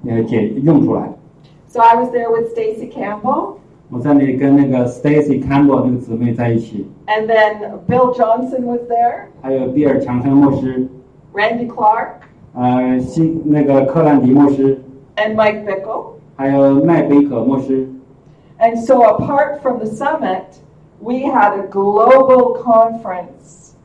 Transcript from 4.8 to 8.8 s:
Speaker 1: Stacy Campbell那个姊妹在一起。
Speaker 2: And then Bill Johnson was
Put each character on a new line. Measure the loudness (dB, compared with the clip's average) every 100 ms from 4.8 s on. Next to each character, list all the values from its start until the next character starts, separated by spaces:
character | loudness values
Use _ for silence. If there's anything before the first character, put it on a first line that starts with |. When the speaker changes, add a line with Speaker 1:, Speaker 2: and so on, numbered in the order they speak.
| -2
Speaker 1:
Stacy | -2 0 2 2 -2
Campbell | 0 2 4 4 0
那 |
个 | -2
姊 | -6 -4
妹 | -2
在 | -2 -2
一 | -2
起。 | -4 -12 -14 -16 -4
Speaker 2:
And | -4 0
then | 2 2 0 -12 -10 -2
Bill | 2 2
Johnson | 2 0 0 -2 -6
was | -4 -6